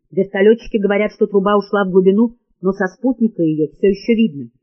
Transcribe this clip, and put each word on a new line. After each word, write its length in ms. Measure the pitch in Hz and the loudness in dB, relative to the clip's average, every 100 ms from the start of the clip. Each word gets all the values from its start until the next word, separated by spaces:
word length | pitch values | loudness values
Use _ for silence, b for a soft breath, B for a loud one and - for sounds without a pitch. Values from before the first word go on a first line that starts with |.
| _ | _
"Вертолётчики 680 | 147 196 196 208 226 - 226 | -6 -4 2 2 2 0 -4
говорят, 360 | 196 202 214 | -2 -2 -2
что 140 | - 208 | -4 -2
труба 300 | 202 190 208 | 0 2 0
ушла 280 | 202 202 | 0 -2
в 60 | 190 | 0
глубину, 460 | 190 185 202 233 - _ - | 2 2 2 0 -4 _ -6
но 120 | 180 | -6
со 140 | 196 185 | -2 -6
спутника 560 | - 254 240 220 - | -4 -4 -2 -2 0
её 260 | 160 156 151 | -2 0 -4
всё 200 | - 196 | 0 0
ещё 240 | 196 - | 0 -2
видно. 360 | 226 220 139 117 _ | 0 0 -2 -16 _